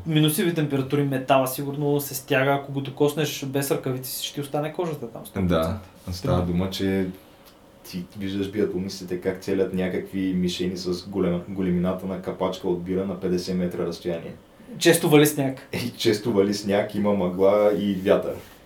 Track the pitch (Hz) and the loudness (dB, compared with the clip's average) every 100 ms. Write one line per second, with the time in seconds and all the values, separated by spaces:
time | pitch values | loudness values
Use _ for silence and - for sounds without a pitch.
0 | 160 151 156 156 170 165 147 135 131 143 | 0 4 4 2 0 0 0 0 0 0
1 | 143 135 135 135 131 - 139 143 143 143 | 0 0 2 4 2 -2 -6 -2 0 0
2 | 143 131 - 135 139 139 139 139 135 - | -2 -8 0 2 4 2 0 -6 -4 2
3 | 147 156 143 - 135 139 139 156 135 127 | 2 2 -2 -2 -4 -2 0 -2 -2 -6
4 | 131 - - 147 143 147 151 156 170 147 | -6 -8 -8 -6 -4 -4 -4 -4 -4 -4
5 | 117 - - 98 90 82 82 92 - - | -8 -12 -8 -2 2 2 2 -4 -8 -16
6 | - 90 87 90 87 87 95 - 98 95 | -10 -6 0 2 2 0 0 0 0 2
7 | 92 - - - - - - - - 92 | 0 -6 -16 -20 -20 -20 -20 -20 -12 -10
8 | - 107 98 98 95 104 - 90 95 - | -10 -8 -4 -2 -2 0 0 0 -6 -8
9 | 90 90 95 - - 95 92 92 92 90 | -8 -4 -4 -4 -2 0 0 0 -2 -2
10 | - 95 95 90 90 - 90 - 90 87 | -4 -2 0 2 0 0 -4 -4 -4 -4
11 | - 196 180 87 - 98 90 87 90 92 | -4 0 0 0 -4 -2 0 2 2 -2
12 | 92 92 - - 92 - 95 87 87 92 | -4 -6 -6 -2 -2 -2 -2 -2 0 -2
13 | 98 87 90 90 - 90 87 87 85 - | -2 -4 -2 -2 0 -2 -2 -2 -4 -4
14 | 90 82 - - - - - 240 165 165 | -4 -6 -8 -14 -20 -20 -14 0 4 4
15 | 170 147 151 147 135 131 - - 120 - | 8 8 6 4 -2 -4 -10 -8 -6 0
16 | 117 104 120 98 101 101 98 101 104 104 | 0 2 2 4 4 2 0 0 0 0
17 | 101 98 90 90 95 104 104 101 101 92 | 2 2 0 4 4 6 4 4 0 0
18 | 98 - - - - - | 4 2 2 -8 -12 -20